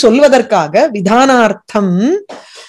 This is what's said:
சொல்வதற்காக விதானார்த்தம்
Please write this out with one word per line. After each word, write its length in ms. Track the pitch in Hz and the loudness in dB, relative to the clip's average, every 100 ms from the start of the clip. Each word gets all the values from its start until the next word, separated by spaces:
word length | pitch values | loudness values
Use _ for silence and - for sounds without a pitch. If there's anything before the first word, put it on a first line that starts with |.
சொல்வதற்காக 840 | 240 240 285 262 - 196 151 180 302 | 2 4 4 2 0 -2 -2 0 -2
விதானார்த்தம் 1200 | 208 185 233 269 254 220 196 - 214 196 180 240 392 403 - - - | -2 -2 0 2 2 0 -2 -8 -4 -2 -2 -2 -4 -6 -20 -20 -20